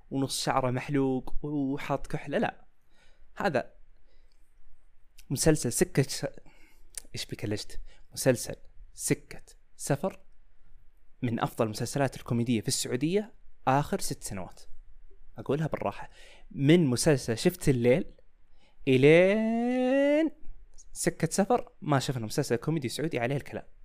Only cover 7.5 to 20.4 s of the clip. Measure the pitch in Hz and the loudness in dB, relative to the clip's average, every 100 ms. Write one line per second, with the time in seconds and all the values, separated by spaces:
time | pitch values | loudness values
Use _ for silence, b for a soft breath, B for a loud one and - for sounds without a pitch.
7.5 | 104 - - b b b - 135 120 - | -6 -4 -4 b b b 0 2 2 0
8.5 | - - - - - - - - - - | -10 -14 -16 -16 -8 -2 -2 -4 -16 -16
9.5 | - - - - 143 - - - - - | -20 -20 -10 -4 -2 -4 -8 -14 -18 -18
10.5 | - - - - - - - 123 113 135 | -18 -16 -16 -18 -18 -18 -6 -4 -2 -2
11.5 | - 110 107 120 139 135 - - 120 120 | 0 -2 -2 -4 0 -2 -2 -4 -2 2
12.5 | 113 117 - 120 123 151 196 208 - - | 0 0 -2 -2 -2 0 0 -2 -10 -16
13.5 | - - 135 147 - - 139 - 98 87 | -4 2 2 2 -2 -2 -4 -8 -8 -8
14.5 | - - - - - - - - - 110 | -10 -8 -8 -8 -14 -14 -14 -14 -8 -2
15.5 | 143 156 - 101 - - B B B B | 0 0 -2 -4 -6 -10 B B B B
16.5 | - 139 180 131 120 165 139 - 110 180 | 2 6 8 6 4 4 4 2 0 2
17.5 | 175 - 131 120 143 - - - - - | 2 4 6 6 6 2 -10 -20 -20 -20
18.5 | b b - - 131 139 165 185 214 220 | b b -4 2 6 10 10 8 4 2
19.5 | 226 240 254 254 269 285 294 320 - | 2 0 0 2 2 4 4 2 -2